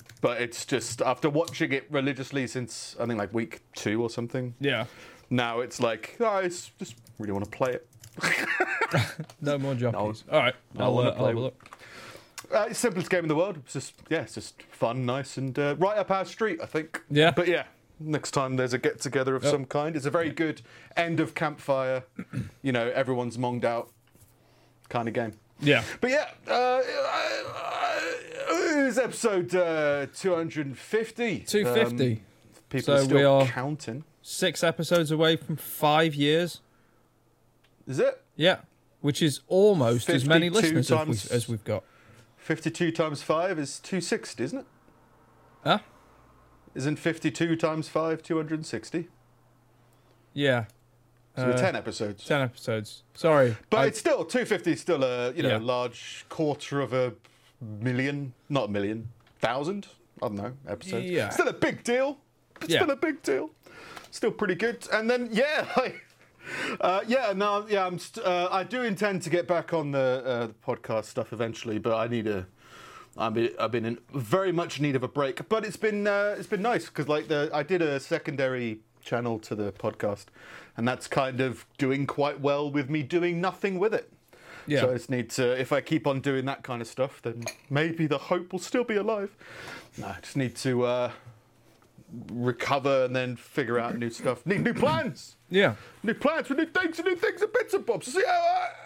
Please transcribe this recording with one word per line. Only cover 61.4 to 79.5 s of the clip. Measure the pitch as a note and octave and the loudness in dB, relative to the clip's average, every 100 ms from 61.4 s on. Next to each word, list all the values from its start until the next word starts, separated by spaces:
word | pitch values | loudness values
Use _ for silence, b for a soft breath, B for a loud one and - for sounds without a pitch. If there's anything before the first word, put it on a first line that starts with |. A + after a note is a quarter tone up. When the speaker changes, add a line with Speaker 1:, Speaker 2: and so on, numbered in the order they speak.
| D4+ | 0
Speaker 1:
a | |
big | - D#4 - | 0 -2 -2
deal. | - B3 C4+ C#4+ _ _ _ - | 0 2 0 -4 _ _ _ -12
It's | D#4+ | 0
Speaker 2:
Yeah. | - | 2
Speaker 1:
still | D4+ | 2
a | C#4 | 2
big | D#4+ C4+ | -2 -2
deal. | - C4+ D#4 - B B B B B | -2 -2 -2 -12 B B B B B
Still | - A#3 | -4 -2
pretty | - G#3 F3+ | 0 -2 0
good. | A3+ A#3 - | -2 -4 -2
And | G#3+ A3 | 0 2
then, | B3 A#3+ | 0 0
yeah, | A3 C#4+ D4 - | 2 2 2 0
<laughs> | - | 0
I, | A#3+ - - _ - B B B B A#3+ | 0 -4 -16 _ -20 B B B B 0
uh, | F3+ F#3+ A3+ | 2 2 2
yeah, | B3+ A3+ F#3+ | 2 2 2
no, | G#3 G3+ G#3+ | 2 0 0
yeah, | G3+ F3+ | 0 0
I'm | F3 | -4
st-, | - - G3 | -8 -4 0
uh, | F3+ F3+ | 2 2
I | F#3 | 0
do | F#3 B3+ | -2 -2
intend | A#3+ F3+ G#3+ F#3 | -2 0 0 0
to | D#3+ | 0
get | F3 E3+ | 0 2
back | F3 - | 0 0
on | E3 D3 | -2 0
the, | C#3 C3 C3 B2+ | 2 2 2 0
uh, | A#2+ A#2 | -2 -2
the | G#2 - | -6 -6
podcast | A#2 - A2 G#2+ | -6 -2 -2 -2
stuff | - - | -6 -6
eventually, | A2 A2+ A#2 A#2 G#2+ | -4 -4 -4 -6 -2
but | A2+ A2+ | 0 0
I | A#2 | 0
need | A#2 G#2+ | 0 0
a, | G2+ F#2 B B B B B B - | -2 -6 B B B B B B -4
I've | A2+ | -2
been, | A2 A#2 - | 2 0 0
I've | A2 | -2
been | A#2 A2+ | 0 -2
in | A#2 - | -6 -8
very | C#3 G#2+ F#3 F#3+ | -8 0 2 2
much | E3+ D#3+ C3 | 0 -2 -2
need | D3 C3 | 0 0
of | |
a | B2 | -2
break. | - C3+ - - | -2 -2 -4 -2
But | A3 G#3+ | -2 -2
it's | - | -2
been, | A3 G#3 G#3 | -2 0 0
uh, | G3+ G#3 G3+ | 2 0 -4
it's | - | -4
been | G3+ | -2
nice | A3+ G#3+ - | 0 0 -2
'cause, | - C#3 | -4 0
like, | D3+ D#3 | 0 0
the, | D3 D3+ | 0 0
I | D3 | -2
did | C#3+ F3+ | 0 0
a | D#3+ C#3 | 2 0
secondary | - D#3+ E3 C#3 C3 B2+ A#2+ A2 - _ | -2 -4 -2 -2 0 0 -4 -6 -12 _
channel | - A#2+ A#2+ A2+ | -4 -2 0 -4
to | - | -4